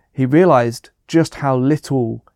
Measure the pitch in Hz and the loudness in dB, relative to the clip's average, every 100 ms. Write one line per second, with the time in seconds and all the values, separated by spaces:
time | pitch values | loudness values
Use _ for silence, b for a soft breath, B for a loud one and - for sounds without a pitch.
0 | _ - 127 151 180 135 120 120 - _ | _ -6 0 2 4 4 0 -6 -18 _
1 | _ 165 156 - 139 131 127 151 - 135 | _ -2 -2 -4 -4 0 0 -2 -4 -4
2 | 117 117 _ | -4 -8 _